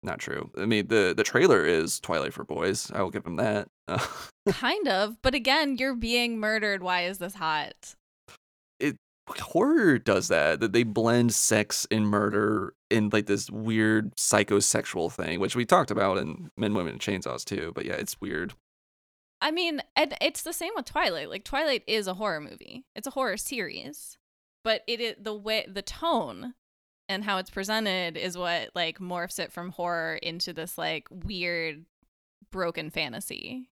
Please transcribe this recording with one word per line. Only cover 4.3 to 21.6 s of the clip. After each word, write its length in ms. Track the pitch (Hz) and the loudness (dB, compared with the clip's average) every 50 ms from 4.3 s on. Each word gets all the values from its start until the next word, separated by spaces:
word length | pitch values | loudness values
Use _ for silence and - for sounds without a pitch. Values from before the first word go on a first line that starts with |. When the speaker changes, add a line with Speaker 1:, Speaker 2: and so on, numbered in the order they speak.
| _ _ _ 415 | _ _ _ -2
Speaker 2:
Kind 400 | - - - 247 320 427 392 262 | 0 0 0 -2 0 0 0 0
of, 280 | 190 185 202 214 233 - - | 2 2 0 -2 -4 0 0
but 120 | 262 254 | 0 0
again, 420 | 285 226 269 269 311 311 285 269 226 | 2 2 4 4 4 4 2 0 0
you're 160 | 254 269 262 | -2 -2 -2
being 440 | 240 220 226 233 240 240 233 233 220 | -2 -2 0 2 2 2 0 -2 -2
murdered. 440 | 214 214 220 220 208 208 202 190 180 | 0 0 0 0 0 0 -2 -2 0
Why 220 | 180 180 180 175 | 0 0 0 0
is 140 | 180 196 185 | -2 -4 -4
this 160 | 180 180 190 | -8 -10 -8
hot? 600 | - 170 160 156 151 147 - - _ - - - _ _ _ _ _ _ - - - _ _ _ _ _ _ _ _ | -4 -2 0 0 0 -2 -4 -10 _ -20 -20 -20 _ _ _ _ _ _ -20 -20 -20 _ _ _ _ _ _ _ _
Speaker 1:
it, 160 | - 147 - - _ _ _ _ _ - | -2 -2 -2 -4 _ _ _ _ _ -14
horror 720 | - - - - - 170 208 277 320 330 233 175 139 110 | -12 -12 -10 -2 2 2 4 6 6 6 8 6 6 6
does 300 | - - 98 95 87 87 | 6 4 4 4 4 4
that, 320 | 92 82 73 78 82 73 | 4 4 6 4 4 4
that 120 | 117 107 95 | 2 2 4
they 100 | 117 120 | 4 2
blend 480 | 113 101 113 113 117 117 120 120 120 110 | 4 2 2 4 4 6 6 6 6 4
sex 520 | - - - 110 107 104 - - - - - | 4 4 4 4 4 2 2 -2 -4 0 0
and 160 | 110 110 107 | 2 2 2
murder 680 | 104 104 104 104 101 104 104 107 107 107 101 98 - - _ _ _ | 4 4 4 2 4 2 2 2 4 2 0 -2 -4 -8 _ _ _
in, 180 | 110 113 107 104 | 2 4 4 4
like, 160 | 104 107 104 | 4 2 4
this 240 | 107 101 - - - | 4 0 0 0 -4
weird 640 | 98 107 110 113 110 110 110 107 110 107 110 - - | -8 -6 -4 0 2 2 4 4 2 2 0 -2 -4
psychosexual 920 | - - - - 104 101 - 104 101 - - - - - - - 92 82 85 - | -2 0 4 4 4 4 6 4 4 4 4 2 0 -2 -2 -4 -2 -2 -2 -2
thing, 260 | - - 78 80 85 | -4 -4 -4 -2 0
which 140 | 95 95 - | 0 0 0
we 80 | 123 120 | 0 2
talked 240 | - - 185 147 - | 4 4 4 4 2
about 260 | 104 107 101 98 92 95 | 0 2 2 2 2 2
in 320 | 65 73 78 - 175 156 _ - | -2 -4 -8 -10 -12 -14 _ -4
Men, 140 | 110 104 107 | -2 0 0
Women, 180 | 104 87 80 - | 0 -2 -2 -6
and 80 | - | -6
Chainsaws 440 | - - 98 92 - 60 64 64 - | -4 -2 -2 -2 -2 -4 -6 -6 -6
too. 280 | - 101 - 78 85 - | -6 -4 -4 -4 -6 -8
But 100 | - - | -8 -6
yeah, 80 | - - | -4 -4
it's 240 | - - - - - - | -4 -4 -6 -8 -8 -8
weird. 320 | - - 80 87 202 - _ _ _ _ _ _ _ _ _ _ _ _ _ _ _ _ _ - | -6 -4 -4 -6 -6 -8 _ _ _ _ _ _ _ _ _ _ _ _ _ _ _ _ _ -2
Speaker 2:
I 60 | 294 311 | -2 0
mean, 280 | 349 359 339 311 277 - _ _ | 0 -2 -2 -2 -4 -8 _ _
and 220 | - 302 285 294 - - | 0 2 2 0 -2 -2
it's 200 | 320 - - - | -2 -2 -2 -8
the 120 | 320 339 | -8 -6
same 180 | - 349 349 453 | -6 -6 -4 -6
with 120 | 381 254 | -6 -8
Twilight. 420 | - - 302 339 240 175 156 143 - | -4 -2 0 0 0 0 -2 -6 -8
Like, 160 | - 190 - | -10 -12 -10
Twilight 400 | - - 269 | -6 -4 -2